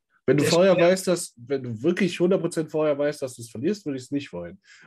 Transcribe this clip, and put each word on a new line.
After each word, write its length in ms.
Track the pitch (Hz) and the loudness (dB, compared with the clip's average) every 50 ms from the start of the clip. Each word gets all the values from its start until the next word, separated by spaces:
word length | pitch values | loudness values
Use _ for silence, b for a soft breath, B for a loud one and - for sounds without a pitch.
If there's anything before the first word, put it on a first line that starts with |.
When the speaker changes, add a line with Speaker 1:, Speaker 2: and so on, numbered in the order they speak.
| _ _ _ _ _ | _ _ _ _ _
Speaker 1:
wenn 100 | - 135 | 2 2
du 80 | 147 147 | 4 4
Speaker 2:
Der 80 | 156 | 4
Speaker 1:
vorher 220 | 170 170 185 196 180 | 4 6 6 6 6
Speaker 2:
Spieler 160 | 175 170 175 | 6 6 4
Speaker 1:
weißt, 180 | 185 185 - 190 | 4 2 2 -2
dass, 260 | 175 165 - - - 120 | -2 -2 -4 -8 -14 -20
wenn 260 | 120 123 139 135 123 | -8 -6 -6 -6 -4
du 180 | 123 113 104 127 | -6 -8 -2 -2
wirklich 360 | 165 180 208 202 170 - - | -2 0 2 0 -2 0 0
hundert 220 | 175 180 196 180 | 0 2 2 0
Prozent 280 | 165 170 - 170 156 151 | 0 -2 -4 -4 -6 -4
vorher 280 | - 156 156 151 143 139 | -4 -2 0 0 0 0
weißt, 240 | 143 147 151 - | -2 -2 -2 -4
dass 140 | 143 127 123 | -8 -10 -10
du 60 | - | -12
es 80 | 117 117 | -16 -14
verlierst, 360 | - 113 127 180 214 - - | -10 -6 -4 -4 -4 -4 -6
würde 100 | 151 135 131 | -8 -8 -8
ich 60 | 123 | -8
es 80 | - | -6
nicht 220 | 143 143 - - - | -6 -6 -6 -6 -10
wollen. 280 | 175 175 175 185 - B B B B B | -12 -12 -12 -14 -18 B B B B B